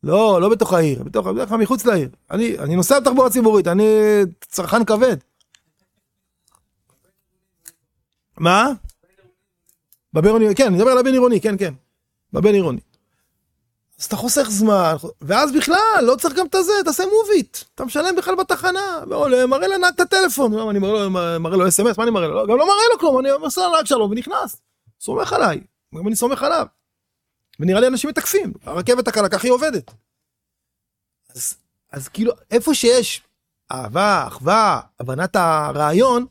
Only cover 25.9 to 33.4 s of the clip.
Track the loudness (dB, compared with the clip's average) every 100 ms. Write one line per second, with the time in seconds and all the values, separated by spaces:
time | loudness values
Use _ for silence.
25.9 | -10 -6 -2 -2 -2 -2 -2 -4 _ _
26.9 | _ _ _ _ _ _ _ -2 2 2
27.9 | 0 -6 -6 -2 -2 -4 -10 -12 -8 -2
28.9 | 0 0 -2 -2 -2 0 0 0 -4 -10
29.9 | -20 _ _ _ _ _ _ _ _ _
30.9 | _ _ _ _ -12 -12 -12 _ _ _
31.9 | -16 -14 -4 -4 -4 _ -2 0 0 2
32.9 | 2 0 -8 _ _